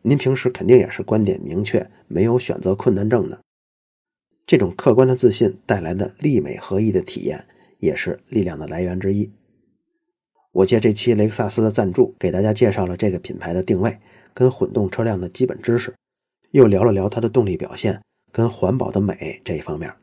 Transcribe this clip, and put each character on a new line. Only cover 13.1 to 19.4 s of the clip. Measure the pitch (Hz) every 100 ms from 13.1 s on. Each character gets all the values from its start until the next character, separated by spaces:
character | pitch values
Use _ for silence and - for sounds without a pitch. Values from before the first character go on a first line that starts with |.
个 | 90
品 | - 90
牌 | -
的 | -
定 | 185 92
位， | 110 - _ _ _
跟 | - 127
混 | 127 -
动 | - 98
车 | -
辆 | 113 98
的 | 90
基 | - 127
本 | -
知 | - 117
识， | - - _ _ _ _ _
又 | 139 113
聊 | 98 113
了 |
聊 | 98 98
它 | 113
的 | 113
动 | 120 104
力 | 87
表 | - -
现， | 110 95 _ _ _
跟 | - 113
环 | 113 90 127
保 | -
的 | 101
美 | 98 - 76 -